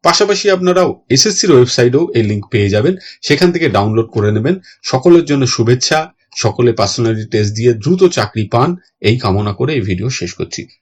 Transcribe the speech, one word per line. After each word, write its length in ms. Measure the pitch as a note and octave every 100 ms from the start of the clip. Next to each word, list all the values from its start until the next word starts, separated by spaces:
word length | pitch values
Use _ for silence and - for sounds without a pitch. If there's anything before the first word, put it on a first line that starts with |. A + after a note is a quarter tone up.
| E3
পাশাপাশি 400 | - G3+ G3 G#3
আপনারাও 400 | F#3 F3+ F3+ E3 - _
এসএসসির 400 | C3+ G#3+ F#3 G3+
ওয়েবসাইটেও 500 | C3+ B2+ - A#2+ C3+ E3+ A#2
এই 60 | G#2
লিংক 140 | G#2 -
পেয়ে 200 | G#2+ G2+
যাবেন, 200 | G#2 C#3 F#3+ - - -
সেখান 220 | D3 F3+
থেকে 140 | F3 D#3+ G2+
ডাউনলোড 320 | G#2+ A2 A2+
করে 160 | A2+ G#2 G#2+
নেবেন। 180 | B2+ F#3 - _ -
সকলের 340 | - F3+ E3+ D3+
জন্য 120 | C#3+ B2+
শুভেচ্ছা, 440 | - A#2 B2+ - D#3 D#3 _ _ -
সকলে 280 | A2 - -
পার্সোনালিটি 540 | - G2+ - A#2 A2 A2
টেস্ট 200 | G#2+ G#2 G#2+
দিয়ে 140 | A#2+ A2
দ্রুত 200 | A#2+ F#3 F#3 D#3
চাকরি 280 | G#2+ A2+ G#2
পান, 160 | A#2 D3 F3+ _ _ G#2+
এই 80 | A#2+
কামনা 340 | G#2+ F#2+ G#2 G2
করে 120 | C3+
এই 80 | D3 G2+
ভিডিও 180 | F#2 A2 -
শেষ 120 | F2 -
করছি। 240 | - - - _